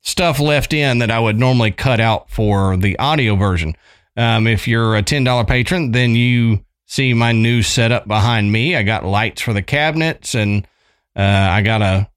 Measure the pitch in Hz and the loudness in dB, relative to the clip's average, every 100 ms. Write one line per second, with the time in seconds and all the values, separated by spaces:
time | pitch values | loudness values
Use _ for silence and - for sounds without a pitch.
0 | - - 175 143 147 147 - 156 143 123 | -8 -2 -2 0 0 0 0 0 0 0
1 | 113 113 113 107 127 127 113 95 131 117 | 0 0 0 2 2 2 0 0 -2 2
2 | 113 107 - - 107 98 95 92 98 92 | 2 0 -4 -2 0 2 2 0 0 0
3 | 135 151 117 101 101 87 80 78 _ _ | -2 0 0 0 0 0 -4 -8 _ _
4 | _ - 117 113 113 110 - 113 113 107 | _ -4 0 2 2 0 0 0 0 0
5 | 101 147 127 123 110 127 120 185 143 117 | 0 0 0 0 0 0 0 -2 -2 0
6 | 123 117 123 120 117 104 - _ _ - | 2 2 2 2 2 0 -4 _ _ -4
7 | 131 117 117 113 113 120 107 - 117 120 | 0 2 2 2 2 0 0 0 0 0
8 | 101 107 107 117 104 107 131 170 101 110 | -2 0 0 0 0 0 0 0 -2 -2
9 | 92 98 110 - - 104 92 143 151 156 | -2 -2 -2 -4 -4 -4 -2 -2 -2 -2
10 | 160 - - - 107 101 98 _ _ _ | -4 -4 -6 -4 -2 -2 -4 _ _ _
11 | _ - 98 98 98 92 104 113 101 95 | _ -2 2 2 2 2 0 0 2 0
12 | 101 | -2